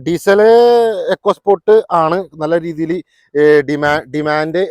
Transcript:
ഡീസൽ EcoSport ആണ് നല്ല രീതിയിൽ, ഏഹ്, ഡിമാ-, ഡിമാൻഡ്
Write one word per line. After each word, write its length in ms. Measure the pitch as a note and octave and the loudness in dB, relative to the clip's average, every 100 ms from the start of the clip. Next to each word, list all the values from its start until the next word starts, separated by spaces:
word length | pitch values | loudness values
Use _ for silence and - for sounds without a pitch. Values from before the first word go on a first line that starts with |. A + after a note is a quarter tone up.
| C3 | -4
ഡീസൽ 360 | E3+ - G3+ G#3+ A#3 A#3+ A#3+ A3+ G3 E3+ | -4 0 2 4 4 4 2 0 -2 -6
EcoSport 560 | F#3 G3 F#3 - F#3+ - A3 - E3+ | -4 -4 -4 -2 -2 2 2 2 -2
ആണ് 160 | D#3+ F3 F3 D#3 | 0 -2 -8 -8
നല്ല 140 | D#3 E3+ E3+ | -4 -4 -4
രീതിയിൽ, 260 | D#3 D#3+ F3+ - _ _ C#3+ | -8 -6 -8 -10 _ _ 0
ഏഹ്, 200 | D3+ D3+ C3+ | 4 4 0
ഡിമാ-, 340 | D3 D3 D3+ B2+ | -2 -2 -2 -4
ഡിമാൻഡ് 500 | D3 D3+ D3+ D#3 E3 F#3+ | -6 -4 -4 -4 -4 -6